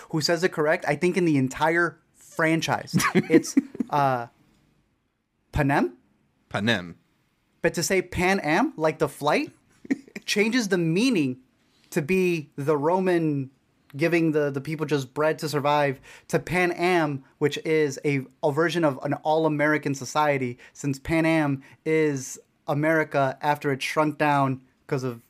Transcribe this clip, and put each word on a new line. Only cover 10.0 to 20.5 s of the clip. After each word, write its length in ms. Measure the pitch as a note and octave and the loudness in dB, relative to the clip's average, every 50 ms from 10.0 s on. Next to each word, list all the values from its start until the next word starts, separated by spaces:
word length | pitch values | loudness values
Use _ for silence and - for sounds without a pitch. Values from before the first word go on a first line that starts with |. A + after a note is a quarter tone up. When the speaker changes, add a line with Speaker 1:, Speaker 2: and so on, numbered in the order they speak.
| - - - G3+ - | -8 -20 -20 -14 -8
Speaker 1:
changes 440 | - - G#3 G3+ A3+ A3+ C4 A3 F#3 | -4 0 0 0 2 0 0 0 0
the 80 | G3 | 0
meaning 600 | F3+ E3+ D#3+ D#3+ F#3+ A#3+ C4+ A#3+ E3+ C#3+ B2+ B2 - _ _ _ _ _ _ _ _ _ - | 0 0 0 0 2 2 2 2 2 0 -2 -4 -8 _ _ _ _ _ _ _ _ _ -6
to 120 | - F3 | -4 -4
be 480 | D3 C#3+ F#3 F#3+ F#3 F3+ E3+ D#3+ C#3+ - - | -2 0 0 2 2 0 0 -2 -6 -10 -10
the 220 | - C#3 D3 D#3 | -6 -2 0 0
Roman 720 | C#3 C#3+ D#3+ F3+ F#3+ F#3 F3+ F3 E3+ E3 D#3 C#3+ C#3 C3 C3 _ _ _ _ _ _ _ _ - | 2 2 0 0 2 2 2 2 2 0 0 -2 -2 -4 -8 _ _ _ _ _ _ _ _ -6
giving 380 | C3+ E3 E3+ E3+ E3+ E3 D#3+ D3 | -2 0 2 2 2 2 2 2
the, 180 | D3+ D3 C#3+ | 2 0 0
the 100 | C3+ C#3 | -2 -4
people 240 | C#3 D3+ D#3+ D3 D#3 | -6 -6 -6 -6 -4
just 280 | C#3 D3+ C#3 B2+ B2 - | -2 -2 -2 -2 -4 -4
bread 260 | C#3+ D3+ D#3 D#3 D3 | 0 0 0 0 -2
to 100 | E3 D3 | -6 -4
survive, 500 | D3+ D3 C3 D3 D3 D3+ C#3+ C#3+ B2+ - - - - - _ | -4 -2 0 2 2 2 2 0 -2 -6 -12 -20 -20 -20 _
to 100 | - - | -4 -4
Pan 340 | D#3+ - - D#3 F#3 F3+ F3 F3 | -4 -2 -2 -2 0 0 0 0
Am, 500 | - F3 F3+ F3+ E3+ D#3+ D#3 C#3+ C3+ - _ _ | 0 0 2 2 2 0 0 -2 -6 -10 _ _
which 200 | - - - G#3+ - | -2 -2 -2 -2 -2
is 380 | - E3 D#3 D#3 D3+ C#3 C3 - - | -2 0 2 2 2 0 -2 -2 -2
a, 160 | D3+ C#3+ C3+ C3 - _ - - | -2 -2 -2 -4 -6 _ -4 -2
a 80 | D3+ | -2
version 320 | C#3 D#3 E3+ E3 D3+ F3 D#3+ | 0 2 0 0 2 2 0
of 160 | D3 B2+ - - | 0 0 -2 -4
an 100 | C#3+ C#3+ | -6 -4
all-American 800 | - - D#3 D#3 E3 D#3+ D#3 D3+ D3 D3 D3+ D3+ D3 D3+ D3+ C#3 | -4 -2 0 0 2 2 2 2 2 2 2 2 0 0 -4 -6
society, 640 | - B2+ - - D3+ D3+ D3 C#3+ C3+ C3 B2 | -6 -8 -4 -2 0 2 2 2 0 -2 -4